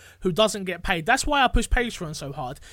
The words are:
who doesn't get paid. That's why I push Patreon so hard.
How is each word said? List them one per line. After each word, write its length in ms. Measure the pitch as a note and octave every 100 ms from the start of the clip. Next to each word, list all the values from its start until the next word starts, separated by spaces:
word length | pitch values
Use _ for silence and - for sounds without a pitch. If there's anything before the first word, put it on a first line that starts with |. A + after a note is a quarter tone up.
| - -
who 120 | F#3+
doesn't 340 | F3 A3 G#3+ F#3
get 180 | F3
paid. 240 | - F3 D#3+
That's 180 | C4 D4
why 180 | C#4+
I 40 | B3
push 200 | A#3+ -
Patreon 480 | B3 A#3+ - D#3+ D#3
so 160 | C#3+
hard. 280 | C#3+ B2+ C#3 -